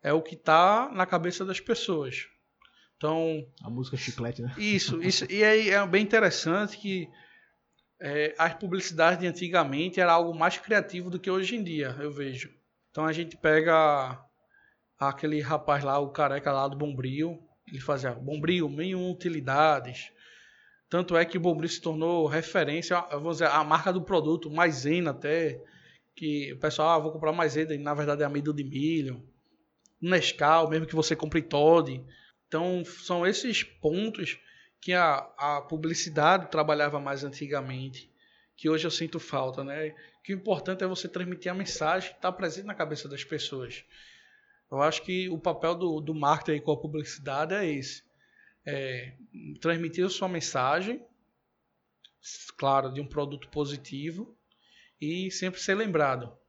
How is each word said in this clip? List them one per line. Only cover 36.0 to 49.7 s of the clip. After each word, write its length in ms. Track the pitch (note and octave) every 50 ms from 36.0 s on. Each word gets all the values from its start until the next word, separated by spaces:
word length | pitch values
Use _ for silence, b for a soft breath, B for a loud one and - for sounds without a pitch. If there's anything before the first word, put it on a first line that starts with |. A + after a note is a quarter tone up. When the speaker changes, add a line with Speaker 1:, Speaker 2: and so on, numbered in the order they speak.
| - F3 - D#3 D3 D#3+ F#3 G3 F3 -
Speaker 1:
trabalhava 480 | - D#3 D3+ D3 D3+ D3 D3 D3 C#3+ C#3+
mais 220 | C#3+ C#3 C#3 C#3 C#3
antigamente, 840 | C#3 C3+ - D3 C#3 C#3+ C#3 C3 C3 B2+ B2+ C3 C3+ B2+ - - _ b b b b b b b b b
que 140 | - - D#3
hoje 160 | D#3+ D#3+ D#3+
eu 40 | E3+
sinto 280 | D#3 - E3+ D#3+ E3 E3
falta, 420 | - - - C#3 C3 C3 C3 C#3 C#3
né? 300 | C3+ C#3 D3+ D#3 D3+ D3+ B B B B B _
Que 80 | -
o 40 | G3
importante 460 | F#3 F#3 A3 A3 - - - F#3+ F#3
é 40 | G3
você 220 | F#3 F#3 F3+ - F3+
transmitir 420 | - F#3 F3+ F3 F3+ F3 - F3+
a 40 | F3+
mensagem 600 | F#3+ G3 - - - - D#3 E3+ F#3+ F#3 - -
que 60 | _
tá 100 | - F#3
presente 320 | F#3 F#3 F#3+ E3+ D#3 F#3 G3
na 100 | G#3 G3
cabeça 340 | - E3+ D3 D3+ C#3 - C#3+
das 140 | C#3+ C3+ -
pessoas. 600 | - D#3+ D3 - - - C3 B2 A#2 A#2 - - b b b b b b b b b b b b b b b b _
Eu 100 | C3+ C3+
acho 220 | C#3+ D#3 D#3 -
que 260 | - - F#3 F3+ F#3 F#3
o 100 | E3+ D#3
papel 360 | - F3+ D#3+ - - E3 F3
do, 260 | F3 F#3 F3 D#3+ D#3
do 140 | D3+ D3 D#3+
marketing 380 | D#3 C#3+ C#3+ D#3 D#3 - -
aí 80 | D3+ D3
com 100 | C#3+ -
a 80 | D3+ C#3
publicidade 760 | - D#3 D3+ D#3 C#3+ - - - C#3 D3 C3+ C#3 D#3 D#3+ F#3+
é 120 | G#3 G3+ E3
esse. 340 | D3+ C#3 B2+ - - - _ _ b b b b b b b b b b _
É, 500 | D3 C#3+ C#3 C3+ C3 B2+ A#2+ B2 B2+ C3 C3 A#3+ - _ - - D3+ D3 -
transmitir 460 | - E3